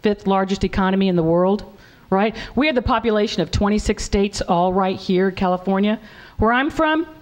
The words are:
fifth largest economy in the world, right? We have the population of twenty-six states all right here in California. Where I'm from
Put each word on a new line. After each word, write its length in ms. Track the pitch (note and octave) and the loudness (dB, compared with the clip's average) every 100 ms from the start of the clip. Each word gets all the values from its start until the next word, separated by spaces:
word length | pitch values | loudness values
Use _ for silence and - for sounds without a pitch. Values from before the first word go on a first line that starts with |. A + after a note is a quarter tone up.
fifth 240 | G#3+ G#3 - | 0 0 0
largest 380 | F#3+ F#3+ G3 | 0 0 -2
economy 440 | F#3+ A3 F#3+ G3 G3 | -2 0 0 2 2
in 80 | F3 | 2
the 80 | |
world, 540 | D#3+ E3+ F3+ G#3 - - - - - | 2 2 2 0 -6 -20 -20 -20 -4
right? 260 | F#3+ A3 G#3 - G#3+ | 0 0 -4 -6 -2
We 100 | D4+ | 0
have 80 | |
the 80 | C4 | 0
population 640 | - A#3 A3+ G#3+ G#3 - | 0 0 0 0 0 -2
of 80 | E3+ | -2
twenty-six 520 | - G3+ G#3+ - G#3 | 0 0 0 -2 -4
states 380 | - G#3 G3+ - | -2 0 0 -2
all 320 | - F3 F3+ | -2 2 2
right 240 | F#3 F#3+ F#3+ | 2 -2 -4
here 320 | - F3+ F#3+ | -2 0 0
in 60 | F#3 | 0
California. 640 | F#3 F3+ F#3 F#3+ G#3 A3 - - - - | -2 -2 -2 0 0 -2 -8 -20 -20 -2
Where 120 | G#3+ | 0
I'm 200 | B3 C#4+ | 2 0
from 340 | D#4 D#4 D#4+ E4+ - | 0 0 0 -4 -12